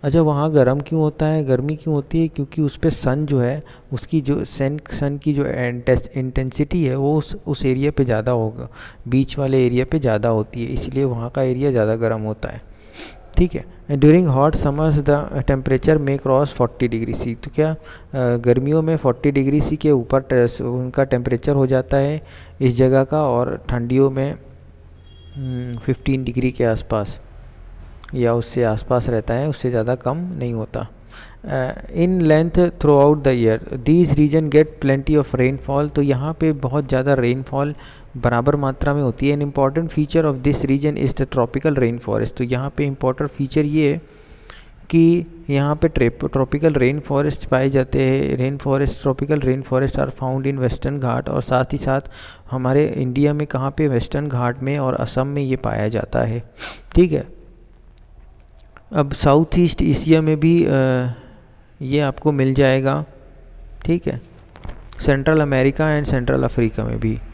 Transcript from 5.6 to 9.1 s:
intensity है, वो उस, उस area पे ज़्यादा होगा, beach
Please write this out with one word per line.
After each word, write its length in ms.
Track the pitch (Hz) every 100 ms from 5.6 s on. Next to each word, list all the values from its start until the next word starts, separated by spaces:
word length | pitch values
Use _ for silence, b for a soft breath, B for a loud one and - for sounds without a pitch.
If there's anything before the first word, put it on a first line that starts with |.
| 123 123 120 123 -
intensity 760 | - 131 127 131 - 147 180
है, 120 | 151 131
वो 220 | 139 156
उस, 180 | 143 - -
उस 180 | 139
area 260 | 131 127 139
पे 140 | 147
ज़्यादा 280 | 131 110 113
होगा, 360 | 123 110 117 123 B B B
beach 300 | -